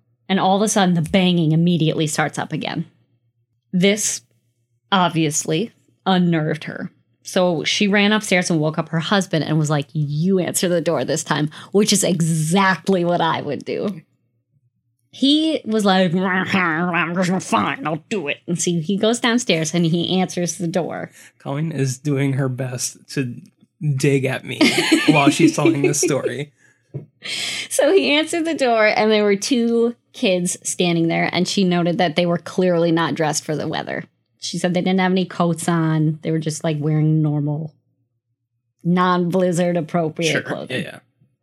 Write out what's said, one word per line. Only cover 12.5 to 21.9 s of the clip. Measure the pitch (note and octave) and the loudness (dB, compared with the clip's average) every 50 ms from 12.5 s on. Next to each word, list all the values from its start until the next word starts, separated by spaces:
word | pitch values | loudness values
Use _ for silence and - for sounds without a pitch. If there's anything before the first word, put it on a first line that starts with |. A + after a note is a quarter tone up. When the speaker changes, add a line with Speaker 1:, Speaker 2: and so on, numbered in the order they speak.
| F3 G3 F#3+ F#3+ F#3 - - G3 F#3+ F3+ F3 | 2 2 2 2 0 0 0 0 0 2 2
Speaker 1:
what | F3 F3 E3+ | 0 0 0
I | E3+ D#3+ C#3 B2 | 0 0 -2 -2
would | C3 D3 B2+ - - | -4 -6 -8 -6 -6
do. | - G2+ C#2+ - G#3 F#3 D#3 - _ _ _ _ _ _ _ _ _ _ _ _ _ _ _ _ _ _ _ _ _ | -6 -6 -4 -4 -6 -6 -8 -14 _ _ _ _ _ _ _ _ _ _ _ _ _ _ _ _ _ _ _ _ _
He | - - B3+ C#4 D4 D#4 D#4+ D#4+ D4+ - - | -6 0 2 2 2 2 2 0 -2 -4 -4
was | G#3+ G#3+ A3 G3+ | -4 -2 0 2
like, | G3+ F#3 F#3+ F#3 F3 E3 | 2 2 4 2 2 2
"I'm | F#3 F#3 F#3+ F3+ F#3 F#3 - - F#3+ F3+ E3 D#3 D#3+ F3 F3+ E3+ E3+ D#3+ E3 F3 | 0 0 0 -2 -2 -2 0 0 0 0 0 0 0 -2 0 0 -2 -2 -2 -2
just | F#3+ F#3 F3 F#3+ F3+ - - | -2 0 0 -2 -2 -2 -2
fine, | A3+ G#3+ G3 D#3 C#3 C3+ C#3 | -2 0 0 -2 -4 -4 -4
I'll | D3+ E3 D#3 - _ | -6 -6 -6 -6 _
do | A3+ G3 C#3+ | -6 -6 -4
it." | C#3+ - - _ | -6 -8 -8 _
And | - F3 E3 | -6 -4 -2
so | - F#3 E3+ E3+ | 0 0 0 0
he | D3+ E3+ G3+ | -2 -2 -2
goes | F#3+ G#3+ A3 A#3+ A#3 | 0 2 0 0 0
downstairs | - A#3+ A3+ B3 - - F3 D#3+ D#3+ D#3 - | 0 0 0 0 0 0 0 0 0 -2 0
and | F3 F3 | 0 0
he | D#3+ E3+ E3+ E3 - F3+ F#3 | 2 0 0 -2 -2 0 -2
answers | F#3 F3+ - F#3 F3 E3+ - | -2 -2 -2 -4 -4 -4 -4
the | - F3 | -6 -6
door. | E3 F3+ F#3 D#3 A#2 - F2+ E2 - - - - - _ | -4 -4 -4 -4 -4 -6 -10 -10 -12 -16 -20 -20 -20 _
Speaker 2:
Colleen | _ - C#3 C#3 D3 D#3+ D#3+ | _ -10 -8 -6 -4 -4 -4
is | C#3+ C3+ C3+ C3 | -2 -2 -2 -2